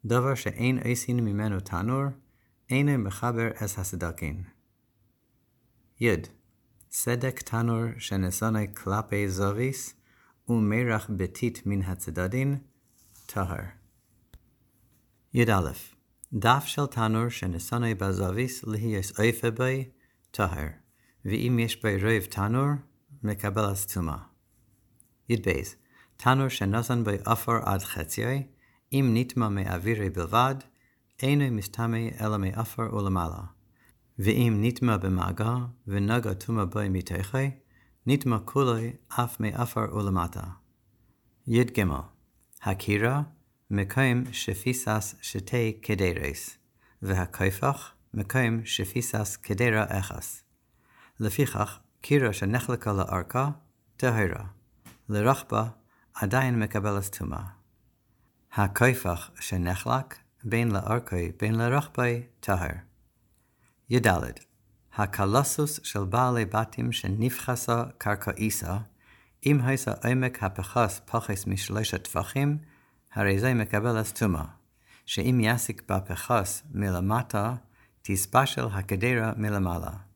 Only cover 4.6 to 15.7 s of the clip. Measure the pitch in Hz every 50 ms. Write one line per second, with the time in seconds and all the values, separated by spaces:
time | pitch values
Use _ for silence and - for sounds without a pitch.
4.6 | _ _ _ _ _ _ _ _ _ _ _ _ _ _ _ _ _ _ _ _
5.6 | _ _ _ _ _ _ _ _ 117 117 98 78 - - - _ _ _ _ _
6.6 | _ _ _ _ - _ - - - 120 120 123 127 131 123 - - - - 117
7.6 | 117 117 117 113 117 113 110 120 - - 101 95 95 90 92 - 110 113 110 107
8.6 | 104 98 101 - - 117 101 107 110 - 104 101 104 98 92 92 101 98 101 110
9.6 | 123 131 135 - - - - _ _ _ _ _ _ _ _ _ _ - 120 113
10.6 | 107 104 107 117 123 120 113 107 - - 107 92 95 90 - - 123 117 - -
11.6 | - 98 101 98 92 92 92 92 - - 80 87 90 92 107 127 135 139 143 135
12.6 | - _ _ _ _ _ _ _ _ _ _ - - - - 104 92 87 87 -
13.6 | - 92 - - _ _ _ _ _ _ _ _ _ _ - - _ _ _ _
14.6 | _ _ _ _ _ _ _ _ _ _ _ _ _ _ - 123 120 110 107 95
15.6 | 85 69